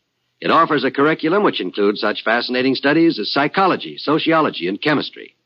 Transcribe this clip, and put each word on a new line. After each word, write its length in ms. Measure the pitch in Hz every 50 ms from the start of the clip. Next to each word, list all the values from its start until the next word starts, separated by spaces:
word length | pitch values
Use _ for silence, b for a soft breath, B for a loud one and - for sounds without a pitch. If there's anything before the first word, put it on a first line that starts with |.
| _ _ _ _ _ _ _ _
it 100 | 82 90
offers 360 | 123 156 165 - 156 135 127
a 60 | 131
curriculum 520 | - 139 139 156 156 - 151 160 180 208 202
which 160 | 143 - -
includes 400 | 98 90 - 104 101 101 104 101
such 240 | 113 107 101 - -
fascinating 520 | 110 113 120 110 - 123 127 127 135 127
studies 440 | - - 139 151 165 165 165 135 107
as 140 | 101 - -
psychology, 640 | 143 147 143 - 190 196 175 135 - - 80 73
sociology, 720 | - - 139 151 156 - 165 160 160 147 110 - - 82 90
and 120 | 101 -
chemistry. 540 | - 151 147 117 - - - 57 50 - _ _ _